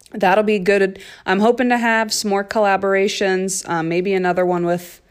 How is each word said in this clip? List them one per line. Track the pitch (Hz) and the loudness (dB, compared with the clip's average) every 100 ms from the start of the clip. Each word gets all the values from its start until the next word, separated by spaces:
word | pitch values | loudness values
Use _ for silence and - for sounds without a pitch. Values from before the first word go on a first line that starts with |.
| - | -16
that'll | 214 190 196 | 0 2 4
be | 214 214 | 2 0
good. | 180 202 196 196 - - - | 2 2 2 -2 -18 -14 -2
I'm | 196 | 2
hoping | 214 240 247 | 2 2 2
to | 240 | 2
have | 233 226 220 | 0 0 -2
some | - 214 | -4 -2
more | 196 | -2
collaborations, | 202 226 202 190 196 196 202 - 196 185 190 190 - | -2 0 2 2 0 0 0 0 -2 -2 -2 -6 -6
um, | 170 165 | -4 -2
maybe | 170 185 | -2 -2
another | 190 180 180 180 | 0 0 0 0
one | 175 175 | 0 -2
with, | 175 175 - _ | -2 -6 -20 _